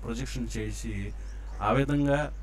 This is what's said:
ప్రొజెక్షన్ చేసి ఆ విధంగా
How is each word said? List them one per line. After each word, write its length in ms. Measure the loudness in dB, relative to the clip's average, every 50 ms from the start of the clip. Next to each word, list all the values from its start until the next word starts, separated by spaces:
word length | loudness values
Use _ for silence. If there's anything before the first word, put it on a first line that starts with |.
| -4
ప్రొజెక్షన్ 460 | -4 -2 -2 -2 -2 -2 -2 -2 -2 -2
చేసి 380 | -2 -2 -2 -4 -4 -4 -4 -2 -2 -2 -4 -4 -6 -8 -8 -8 -8 -8 -8 -4 0
ఆ 120 | 2 4 4
విధంగా 600 | 4 4 4 4 4 4 4 4 4 2 0 -4 -8